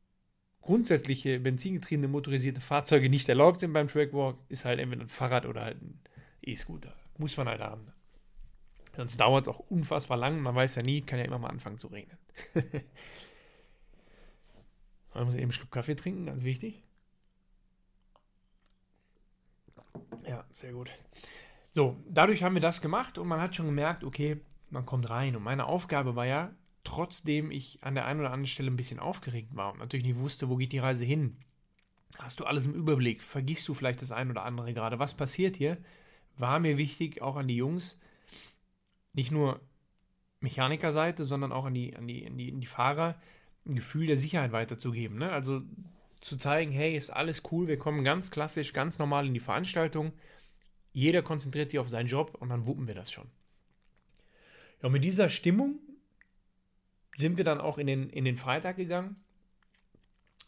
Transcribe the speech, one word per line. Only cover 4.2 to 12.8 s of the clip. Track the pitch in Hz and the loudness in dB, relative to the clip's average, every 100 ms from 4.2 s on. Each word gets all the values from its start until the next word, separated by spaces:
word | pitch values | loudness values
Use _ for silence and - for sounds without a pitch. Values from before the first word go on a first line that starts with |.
| 135 127 - | 0 -2 -10
ist | 131 127 | -6 0
halt | 123 | 0
entweder | 127 120 | 0 -4
ein | 117 | -8
Fahrrad | - 127 123 123 | -4 0 2 0
oder | 113 | -6
halt | 110 - | -6 -8
ein | - - - - - - | -14 -16 -20 -20 -20 -14
E-Scooter. | - - - - - - - - | -10 -8 -8 -10 -12 -18 -18 -6
Muss | 151 - | -4 -2
man | 123 | -2
halt | 107 | -2
haben. | 107 110 107 - - - - - - - - - - | -6 -10 -14 -20 -20 -20 -20 -18 -18 -18 -20 -20 -16
Sonst | - 120 120 | -10 -8 6
dauert's | 110 135 127 | 8 8 4
auch | - | -8
unfassbar | - 175 139 156 - 120 | -2 -2 0 -2 0 -2
lang. | 131 160 | 0 0
Man | 131 | 0
weiß | 123 127 123 | 2 2 2
ja | |
nie, | 123 143 | 0 -2
kann | - 123 | -2 -4
ja | 120 | -2
immer | 123 | -4
mal | 113 | -6
anfangen | 120 101 107 | -8 -10 -12
zu | - | -14
regnen. | 104 - - - - - | -14 -16 -20 -20 -18 -4
<laughs> | 160 - 143 | -4 -2 -6